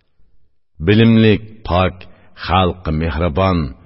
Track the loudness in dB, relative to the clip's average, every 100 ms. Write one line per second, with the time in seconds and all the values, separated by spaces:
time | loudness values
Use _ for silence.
0 | _ _ _ _ _ _ _ -8 0 2
1 | 4 4 4 2 -2 -16 -4 -2 -2 -4
2 | -20 -20 -20 -14 -2 0 0 -2 -6 -4
3 | -4 -4 -4 0 0 0 -4 -10